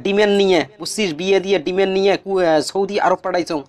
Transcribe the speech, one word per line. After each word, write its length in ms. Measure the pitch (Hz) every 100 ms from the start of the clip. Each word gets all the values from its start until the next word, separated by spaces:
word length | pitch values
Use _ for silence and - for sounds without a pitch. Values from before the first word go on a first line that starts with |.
ডিমান্ড 320 | 185 202 208 202
নিয়ে, 200 | 190 175 135 -
বুঝছিস, 320 | 165 - 202
বিয়ে 240 | 147 185 196
দিয়ে 180 | 185 190
ডিমান্ড 340 | 147 185 190 190
নিয়ে 140 | 196 185
কু-, 240 | 196 190
আহ, 200 | 170 156
সৌদি 360 | 147 190 196 202
আরব 200 | 175 185
পাঠাইছং, 380 | 190 180 170 156